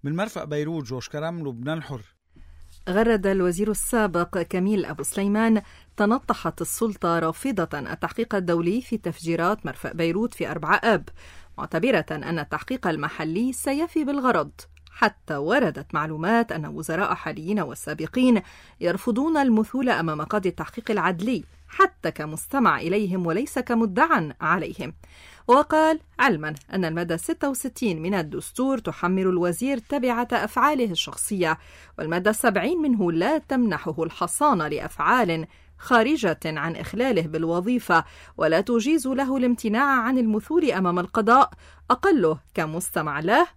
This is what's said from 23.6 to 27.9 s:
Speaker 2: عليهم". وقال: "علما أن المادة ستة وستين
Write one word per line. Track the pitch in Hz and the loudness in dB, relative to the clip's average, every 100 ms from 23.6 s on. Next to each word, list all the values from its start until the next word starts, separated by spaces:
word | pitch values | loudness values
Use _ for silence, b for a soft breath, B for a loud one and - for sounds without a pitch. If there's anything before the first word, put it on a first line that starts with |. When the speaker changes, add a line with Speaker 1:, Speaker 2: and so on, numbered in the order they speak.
| 247 233 226 190 320 285 156 - | -2 0 0 2 2 2 -2 -4
Speaker 2:
عليهم". | 156 180 156 175 151 - B B B B - | 0 0 -2 -8 -10 -12 B B B B 4
وقال: | 254 294 311 311 320 - - | 4 6 4 4 2 -4 0
"علما | 262 165 151 151 - | 2 2 -4 -10 -6
أن | 190 | -4
المادة | 170 160 175 165 | -2 -2 -2 -4
ستة | - 330 285 | -4 -4 -2
وستين | 262 262 - 233 | -4 -8 -4 -2